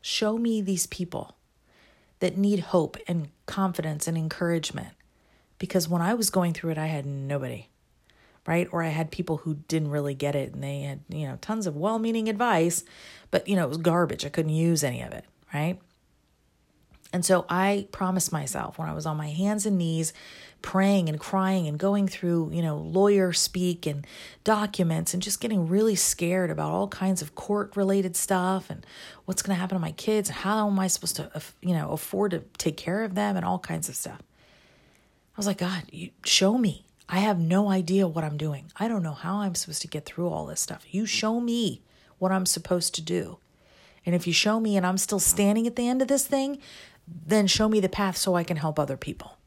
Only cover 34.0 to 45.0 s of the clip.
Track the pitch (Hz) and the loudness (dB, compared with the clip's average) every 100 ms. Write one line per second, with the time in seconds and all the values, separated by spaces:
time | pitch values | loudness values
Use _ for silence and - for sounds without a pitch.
34 | - - - _ _ _ _ _ _ _ | -10 -12 -20 _ _ _ _ _ _ _
35 | _ _ _ - 208 196 180 185 - - | _ _ _ -4 -2 0 -2 -4 -8 -12
36 | 170 _ - - 190 240 220 139 _ _ | -14 _ 2 4 6 4 2 0 _ _
37 | - 180 208 196 165 185 202 190 170 190 | -4 0 2 2 4 4 4 2 2 2
38 | 190 160 156 147 156 143 151 - 226 220 | 2 0 -4 -2 -4 -4 -10 -4 -2 0
39 | 165 143 170 202 202 170 - 156 165 151 | -2 -4 -4 -2 -2 -2 -4 -6 -6 -8
40 | - - 175 160 156 - - - - 185 | -8 -4 -2 -2 -6 -6 -6 -8 -6 -4
41 | 214 - 214 233 240 233 214 123 _ _ | 0 0 0 0 0 0 0 -2 _ _
42 | _ _ 185 190 185 - - 180 170 - | _ _ 0 2 2 -2 0 0 0 -4
43 | 160 180 196 175 _ _ _ - - _ | -2 -2 -4 -12 _ _ _ -20 -20 _
44 | - 175 175 165 208 220 220 202 180 190 | 0 0 2 2 2 2 2 2 2 0